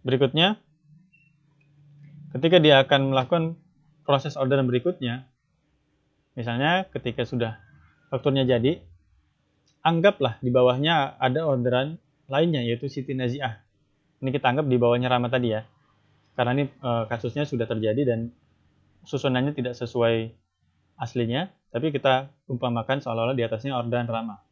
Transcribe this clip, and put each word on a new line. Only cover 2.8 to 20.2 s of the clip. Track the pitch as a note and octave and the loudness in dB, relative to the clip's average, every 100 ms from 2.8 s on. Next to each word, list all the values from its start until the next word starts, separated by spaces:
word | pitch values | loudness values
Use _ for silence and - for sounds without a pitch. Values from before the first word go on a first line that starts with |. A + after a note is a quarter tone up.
| C3+ C#3 C3+ | 6 2 4
melakukan | C3 B2 E3+ D#3+ E3 _ _ _ _ - | 0 0 0 -2 -6 _ _ _ _ -2
proses | C#3 - C#3 | 0 -2 -4
orderan | C3 C#3 B2+ | 0 2 2
berikutnya, | B2 E3+ F3 B2 B2 C3 _ _ _ _ _ _ _ _ _ _ - | 0 -2 -4 -6 -8 -12 _ _ _ _ _ _ _ _ _ _ -10
misalnya | A#2 A#2 D3 F#3 F#3 | -6 -2 0 0 -2
ketika | C#3 B2 A#2 A#2 | -8 -6 -4 -4
sudah | B2 A#2 - - - _ _ _ | -2 -4 -6 -20 -20 _ _ _
fakturnya | C3 D3 C3+ B2+ | -2 0 2 2
jadi, | A#2+ B2 F3 - - _ _ _ _ _ _ _ _ | 2 2 -2 -10 -20 _ _ _ _ _ _ _ _
anggaplah | D#3+ E3 G3 G3+ C3 A2 | 0 4 2 2 -4 -2
di | B2+ | 0
bawahnya | B2+ B2 B2+ D3+ E3 C#3 - | 4 4 4 2 2 0 -2
ada | C3 C3 D#3+ | 0 0 0
orderan | C3 A#2+ B2 C#3+ E3 _ _ - | 0 0 0 -2 -8 _ _ -4
lainnya, | C3+ E3+ D3 | 0 2 0
yaitu | A#2+ A#2+ C#3 | -2 -4 -4
Siti | C#3+ C3+ C3 | -8 -6 -4
Naziah. | B2 C3+ B2+ G#2+ _ _ _ _ _ _ | -4 -4 -8 -10 _ _ _ _ _ _
Ini | C3+ | -4
kita | C3+ C3 | 0 0
anggap | B2+ D3 | 0 2
di | B2 | 4
bawahnya | A#2+ A#2+ B2+ | 4 2 2
Rama | B2 B2 | 0 0
tadi | B2+ A#2+ G#2+ | 0 0 -2
ya, | A2 _ _ _ _ _ _ - | -6 _ _ _ _ _ _ -4
karena | B2 | 0
ini, | C3+ C3+ | 0 -4
eh, | - B2+ A#2 A2 | -6 -4 -4 -4
kasusnya | A#2 B2 C#3 | -6 -6 -6
sudah | D3 B2+ A2+ | -4 -4 -4
terjadi | A2+ A2 A2+ C3+ | -2 -2 0 0
dan | A2+ A#2 _ _ _ _ _ _ _ - | -2 -6 _ _ _ _ _ _ _ -8
susunannya | C3+ C#3+ B2+ C#3 D3 | -4 0 0 -2 -4
tidak | B2 | -6
sesuai | A#2+ A#2+ A#2+ A#2 A2+ | -6 -6 0 2 0